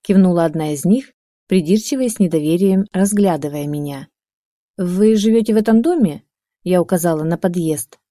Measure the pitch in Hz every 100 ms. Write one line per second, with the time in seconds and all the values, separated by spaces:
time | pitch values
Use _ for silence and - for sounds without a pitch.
0 | - 196 185 170 165 160 151 147 170 247
1 | - _ _ _ - 185 156 214 - 269
2 | 247 - 180 160 151 175 196 190 202 185
3 | 196 202 196 156 147 147 147 147 147 135
4 | 139 _ _ _ _ _ _ - 180 180
5 | 214 220 214 226 220 220 214 220 311 349
6 | 190 143 _ _ _ _ 180 180 170 180
7 | 170 156 160 170 190 175 160 147 - _
8 | _